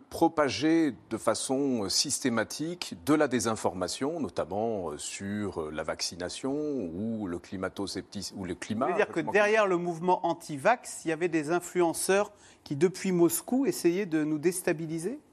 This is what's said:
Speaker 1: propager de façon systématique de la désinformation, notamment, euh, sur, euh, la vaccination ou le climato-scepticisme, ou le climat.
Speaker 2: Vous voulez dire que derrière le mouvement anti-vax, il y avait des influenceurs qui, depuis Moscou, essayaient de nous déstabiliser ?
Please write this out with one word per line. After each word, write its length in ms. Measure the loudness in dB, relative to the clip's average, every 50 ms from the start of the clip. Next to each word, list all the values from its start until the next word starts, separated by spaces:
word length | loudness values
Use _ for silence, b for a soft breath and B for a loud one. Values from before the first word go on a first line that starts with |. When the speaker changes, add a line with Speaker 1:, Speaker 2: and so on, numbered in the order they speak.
| -6 -6
Speaker 1:
propager 840 | 0 4 4 4 6 4 2 2 2 2 2 4 4 4 4 2 0 -4 -8 -8
de 80 | -6 -2
façon 680 | 0 0 0 0 0 -2 0 0 2 2 0 0 0 0
systématique 1040 | 0 0 0 0 -2 0 0 0 2 2 0 -2 -2 -6 -6 -6 -6 -6 -8 -10 -12 -6 0
de 80 | 2 4
la 160 | 4 4 4
désinformation, 880 | 2 0 0 0 -2 0 -2 -2 -2 -2 -4 -4 -2 -2 -2 -2 -2 -2
notamment, 720 | -4 -4 -2 -4 -4 -2 -2 -2 -2 -2 -2 -2 -4 -4 -6
euh, 40 |
sur, 640 | -6 -8 -10 -8 -8 -6 -4 -4 -4 -4 -4 -4 -4
euh, 100 | -6 -6
la 120 | -4 -6 -4
vaccination 720 | -4 -4 -4 -4 -6 -6 -6 -6 -6 -6 -4 -4 -2 -2
ou 720 | -2 -2 -2 -2 -4 -4 -4 -4 -4 -4 -4 -4 -4 -4
le 120 | -4 -4 -6
climato-scepticisme, 1000 | -6 -8 -8 -4 -4 -4 -4 -4 -6 -6 -6 -8 -8 -8 -10 -10 -10 -10 -8 -8
ou 60 | -6
le 80 | -6 -6
climat. 320 | -8 -6 -6 -4 -2 0
Speaker 2:
Vous 60 | 0 0
voulez 120 | -2 -4
dire 80 | -4 -4
que 80 | -6 -4 0 2
derrière 340 | 2 4 4 4 4 2
le 100 | 2 2
mouvement 480 | 0 0 -2 -4 -2 0 0 0 2 2
anti-vax, 800 | -2 -4 -4 -6 -10 -6 0 4 4 4 2 0 -12 -12 -8 -4
il 40 | -4
y 40 | -2
avait 160 | 0 0 0
des 220 | 0 0 0 2
influenceurs 840 | 0 -2 -2 -2 0 2 2 2 2 0 2 2 4 4 2 0 -4 B B B B B B
qui, 100 | -6 0
depuis 380 | 4 4 4 2 2 0 2 6
Moscou, 540 | 6 6 6 6 2 -2 0 2 2 2
essayaient 400 | 2 2 2 4 4 4 4 0
de 180 | 0 2 0 2
nous 140 | 2 0 2
déstabiliser ? 800 | 2 2 0 2 0 0 0 0 -2 -4 -4 -4 -4 -4 -6 -8 -12 _